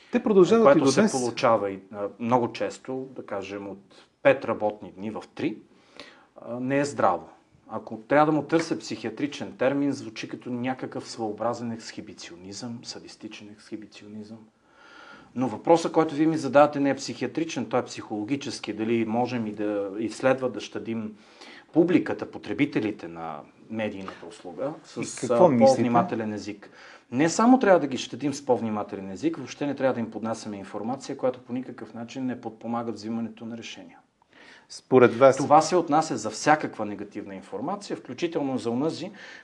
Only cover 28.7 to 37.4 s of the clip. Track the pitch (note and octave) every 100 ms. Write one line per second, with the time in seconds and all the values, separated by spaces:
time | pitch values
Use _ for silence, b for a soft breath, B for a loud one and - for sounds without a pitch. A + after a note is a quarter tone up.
28.7 | G#2 G2 G2 G2 F#2+ D3 D#3+ B2 - C#3+
29.7 | C3+ C3 A#2+ A2+ A2 A2+ A2+ A2 G2+ F#2+
30.7 | G#2 G#2+ C3+ - C3+ C3 B2 - B2 B2+
31.7 | A#2+ G#2+ A2+ A#2 C3+ B2+ A#2 A2+ A2 A#2
32.7 | A#2 A#2 G2+ G#2 A#2 A2+ - A2+ A#2 G#2+
33.7 | - F2 - _ _ _ B B B B
34.7 | - _ B2+ A#2+ A2+ C3+ B2+ C#3 D3 D#3
35.7 | F3+ E3+ F3 D#3+ C3 A2 - D3 D3+ B2+
36.7 | - G#2+ G2 G#2 G#2+ G2+ F#2+